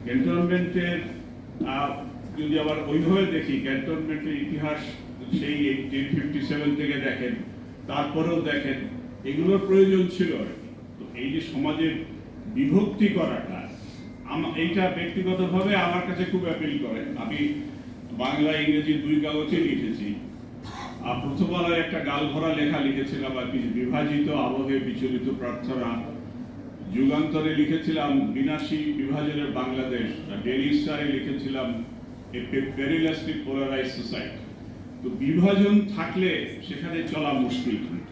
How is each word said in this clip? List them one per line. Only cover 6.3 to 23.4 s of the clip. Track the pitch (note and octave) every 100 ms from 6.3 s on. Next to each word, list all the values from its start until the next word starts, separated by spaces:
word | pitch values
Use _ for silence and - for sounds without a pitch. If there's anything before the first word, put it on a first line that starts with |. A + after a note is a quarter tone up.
| D3 C#3+
সেভেন | D3 D3
থেকে | D3 C#3
দেখেন, | C3+ C3 - B2 - - - - - -
তারপরেও | C#3 C#3+ D#3+ E3+ E3
দেখেন, | - C#3+ C3+ C3 - - - -
এগুলোর | C#3 C#3+ F3+ G3
প্রয়োজন | F#3+ F#3+ G3 F#3+ F3 -
ছিল | E3+
আর | B2
কি। | G#2 - - - - -
তো | G2 A#2
এই | C3+
যে | D#3
সমাজের | - C#3+ D3+ D#3 D#3+ - - - - - A2
বিভক্তি | A2+ C#3 F#3 G#3+ - G3+
করাটা, | F3+ - - - - - - - - - -
আমা-, | - D3 - D3+
এইটা | F3 F#3+ F#3 E3
ব্যক্তিগতভাবে | E3+ G3 F3+ F3+ F3 F3+ G3 G3
আমার | F3 F3+ F#3+
কাছে | F3
খুব | F3+ F#3
অ্যাপিল | E3+ D#3+ D#3 C#3
করে। | A2+ - - -
আমি | - D3 D3 - - - - - -
বাংলা | G#2 C3 D3+ D3+ D#3
ইংরেজি | D3+ D3 D3+
দুই | C#3 D3 D3+
কাগজে | D3+ D3+ D3+ F3+
লিখেছি। | - - A2 - G2+ - - - - - - - - -
আর | B2 B2
প্রথম | C#3+ C#3 E3+
আলোয় | F3 E3+ E3+
একটা | D#3 D#3+
গালভরা | C#3+ D3 D3+ D3 D#3+
লেখা | D3+ D3 C#3+
লিখেছিলাম | C#3 C3+ C3 C3 B2+
আর | B2+